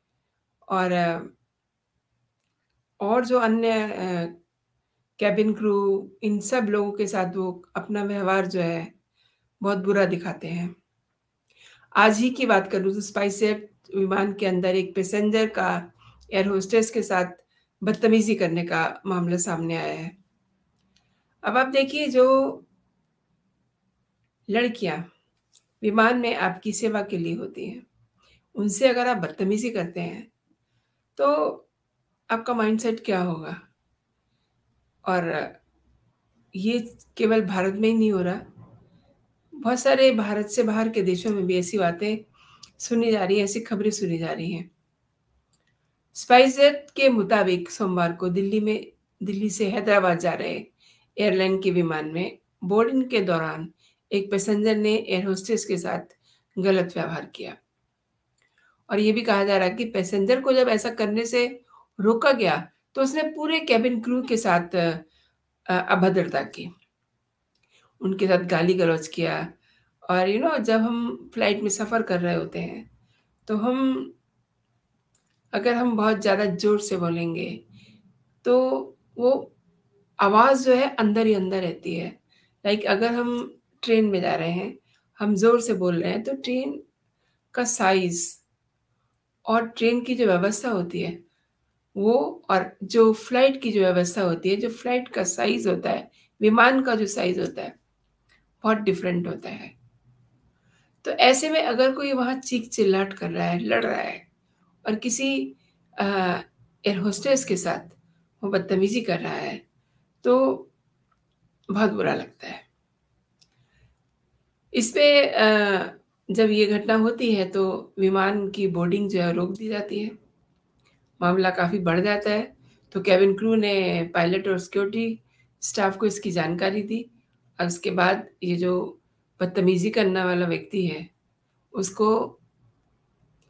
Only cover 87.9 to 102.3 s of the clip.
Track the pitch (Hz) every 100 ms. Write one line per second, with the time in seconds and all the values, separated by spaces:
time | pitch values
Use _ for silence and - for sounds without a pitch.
87.9 | 190 180 170 - - _ _ _ _ _
88.9 | _ _ _ _ _ - 226 226 - 226
89.9 | 240 240 247 220 175 196 214 254 202 175
90.9 | 175 170 170 - _ _ _ _ _ _
91.9 | 202 208 247 294 - - 190 185 - 196
92.9 | 233 220 220 - 247 269 269 240 208 185
93.9 | 180 175 214 180 170 185 202 233 233 247
94.9 | 247 254 - 185 - 214 240 214 180 -
95.9 | - - _ _ _ 214 226 240 262 262
96.9 | 220 196 - 180 185 - - - - _
97.9 | _ _ _ _ _ _ _ 214 220 214
98.9 | 180 180 175 175 156 - - - - _
99.9 | _ _ _ _ _ _ _ _ _ _
100.9 | _ - - 247 262 311 311 247 240 262
101.9 | 269 277 262 247